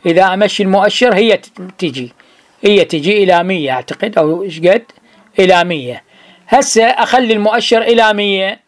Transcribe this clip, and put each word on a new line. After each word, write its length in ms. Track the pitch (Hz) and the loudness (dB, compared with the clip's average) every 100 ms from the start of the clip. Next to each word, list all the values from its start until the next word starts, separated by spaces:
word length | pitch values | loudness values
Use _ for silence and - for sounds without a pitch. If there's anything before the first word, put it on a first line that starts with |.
| 180 | 0
إذا 280 | 170 190 | 2 2
أمشي 300 | 185 208 - | 0 -2 0
المؤشر 520 | 190 196 208 202 247 190 | 0 2 0 0 0 2
هي 220 | 226 190 | 2 0
ت-، 120 | - - 185 - | -4 -20 -20 -8
تجي، 360 | 170 131 123 _ _ _ _ _ | -8 -8 -14 _ _ _ _ _
هي 220 | 202 202 165 | 2 2 2
تجي 380 | 160 151 208 | -2 -2 0
إلى 200 | 185 175 | 2 2
مية 280 | 175 190 139 | 0 -4 -4
أعتقد، 460 | 127 - - 202 - | -6 -8 -8 -4 -2
أو 260 | 156 170 | -2 -2
إيش 160 | 196 160 | -6 -2
قد، 240 | 175 220 - _ _ _ _ - | 0 0 -2 _ _ _ _ 0
إلى 240 | 185 180 | 2 2
مية. 400 | 175 160 123 117 _ _ _ _ - | 0 -4 -8 -14 _ _ _ _ 0
هسه 380 | - - 220 226 | 0 2 2 2
أخلي 480 | 254 220 247 240 | 0 0 0 2
المؤشر 480 | 220 208 226 226 226 | 0 0 -2 0 0
إلى 320 | 226 233 220 | 2 2 2
مية 460 | 208 202 196 190 - | 0 -2 -2 -4 -8